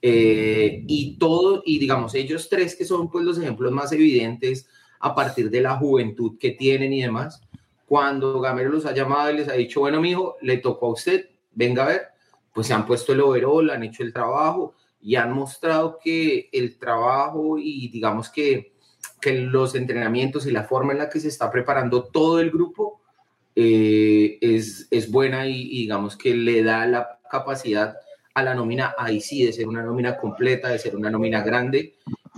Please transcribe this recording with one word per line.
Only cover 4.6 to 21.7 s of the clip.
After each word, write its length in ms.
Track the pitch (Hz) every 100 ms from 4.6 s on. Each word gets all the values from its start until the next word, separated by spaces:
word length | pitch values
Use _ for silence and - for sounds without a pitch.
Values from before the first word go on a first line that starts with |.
| - _ _ _
a 160 | - -
partir 340 | - - 110
de 120 | 120
la 160 | 127 135
juventud 600 | 143 135 113 110 117 110
que 120 | 131
tienen 420 | - 135 135 135
y 80 | 135
demás, 400 | 127 113 151 - _ - _ _ _
cuando 520 | 147 139 139 135 131
Gamero 280 | 131 123 131
los 160 | 156 151
ha 80 |
llamado 380 | 131 135 143 147
y 60 | 151
les 100 | 143
ha 60 |
dicho, 260 | 127 120 -
"Bueno, 220 | 143 156
mijo, 360 | 170 180 185 -
le 160 | 127 127
tocó 300 | 127 120 120
a 60 |
usted, 360 | 113 - 185 - _ _
venga 300 | 110 123 127
a 40 | 135
ver", 140 | - - _ _ _ _
pues 140 | - 110
se 60 |
han 120 | 110 107
puesto 280 | 123 -
el 80 | 135
overall, 480 | 139 127 127 156 160
han 120 | 127
hecho 200 | 113 113
el 100 | 120
trabajo 600 | 123 120 139 156 180 - _ _ _
y 140 | 104 120
han 160 | 117
mostrado 680 | 135 135 - 165 160 160 160
que 460 | 165 165 160 127 -
el 260 | 135 123 -
trabajo 800 | 120 117 120 135 143 156 156 156
y, 280 | 147 143 123
digamos, 400 | 117 110 107 113
que, 440 | - 143 135 - _ _ _ - _
que 120 | 147 131
los 340 | 127 131 131 131
entrenamientos 720 | 123 120 117 120 135 143 135
y 40 |
la 120 | 117
forma 300 | 107 131 135
en 60 | 139
la 100 | 147
que 100 | 156
se 80 | 156
está 240 | 143 117
preparando 540 | 127 123